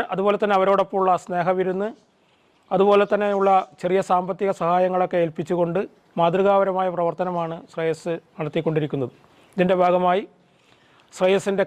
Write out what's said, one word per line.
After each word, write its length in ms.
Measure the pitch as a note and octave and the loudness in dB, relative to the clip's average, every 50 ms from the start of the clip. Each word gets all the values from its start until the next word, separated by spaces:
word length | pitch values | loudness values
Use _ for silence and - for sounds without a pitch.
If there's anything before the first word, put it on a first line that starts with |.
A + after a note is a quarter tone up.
| - - F#3 | 0 -2 -4
അതുപോലെ 240 | F3+ G3 G#3 G3+ G3+ | -2 0 0 0 0
തന്നെ 140 | A3 G#3 G3+ | 0 0 2
അവരോടൊപ്പമുള്ള 540 | F#3+ F#3+ G3 G3 F#3+ F#3+ F#3 G#3+ G3 F#3+ F#3 F3+ E3 - | 2 2 2 2 2 0 -2 -2 -2 0 2 0 0 -2
സ്നേഹവിരുന്ന്, 640 | - F3+ F3 E3 F3+ F#3 F#3 F#3 F#3 F3+ F#3+ G3+ A3 - - _ _ _ _ _ _ _ _ _ _ _ _ _ - G3 | -4 -6 -4 -2 -2 -2 -2 -2 -2 -4 -4 -6 -6 -8 -12 _ _ _ _ _ _ _ _ _ _ _ _ _ -4 0
അതുപോലെ 300 | F#3 G3 G3+ G3+ G3+ G3+ - | 2 4 4 4 4 4 2
തന്നെയുള്ള 380 | G#3+ G3+ G#3 G3+ G3+ G3 G3 G3 F#3+ F#3+ F#3 - - - | 0 -2 0 0 0 0 2 2 2 2 0 -2 -8 -6
ചെറിയ 180 | - E3+ F#3 F#3+ F#3 - | -4 -2 0 0 0 0
സാമ്പത്തിക 400 | F#3+ F3+ F#3 F3+ F#3+ E3+ G#3+ G3 F#3+ - | 0 -2 -2 -4 -6 -4 -4 -4 -4 -2
സഹായങ്ങളൊക്കെ 580 | F3 E3 F3 F3+ F#3 F#3 F#3 F3+ F3+ E3+ - F3 E3+ | -2 0 2 2 2 0 0 0 -2 0 0 -2 -2
ഏൽപ്പിച്ചുകൊണ്ട് 560 | E3 D#3+ - D#3+ - F3+ E3+ F3 E3+ E3+ F#3+ A3 - _ _ _ _ - - | -2 -4 -6 -6 -4 -2 -2 -2 -2 -2 -4 -6 -6 _ _ _ _ -2 0
മാതൃകാപരമായ 680 | E3+ E3+ E3+ F#3+ G3 G3+ G3 G3 G3 F#3+ F#3 F#3 F#3 F#3 E3+ | 0 2 2 2 2 2 4 2 2 0 0 -2 -2 -2 -2
പ്രവർത്തനമാണ് 600 | E3+ E3+ E3+ D#3+ E3 F3+ F3+ F3+ E3+ E3+ E3 E3 E3+ - - | -2 -2 -2 -2 -4 -4 -4 -4 -4 -6 -6 -8 -12 -14 -14
ശ്രേയസ് 420 | - - E3 D#3+ D#3 D#3 - F3 E3 E3 - _ _ | -8 -4 -4 -4 -4 -4 -6 -6 -6 -8 -8 _ _
നടത്തിക്കൊണ്ടിരിക്കുന്നത്. 760 | - D#3+ D3+ - E3+ D#3 E3+ D#3+ D#3 D3+ C#3+ - C#3 B2+ A#2+ - - _ _ _ _ _ _ - | -10 -8 -6 -4 -4 -2 0 0 -2 -2 -2 -4 -4 -4 -6 -8 -12 _ _ _ _ _ _ -2
ഇതിൻ്റെ 200 | F#3+ F3+ F#3 F#3+ F3+ | 0 2 2 4 4
ഭാഗമായി 400 | F3+ F3+ F3+ F3+ F3+ F3+ F3+ G3 - - _ _ _ _ _ _ _ _ _ _ _ _ _ _ _ _ - | 4 4 4 4 2 2 0 0 -2 -6 _ _ _ _ _ _ _ _ _ _ _ _ _ _ _ _ -4
ശ്രേയസിൻ്റെ 480 | - F#3 F#3 G3 G3 - G#3 G3 F#3+ F#3+ | 0 2 2 2 2 0 0 0 0 0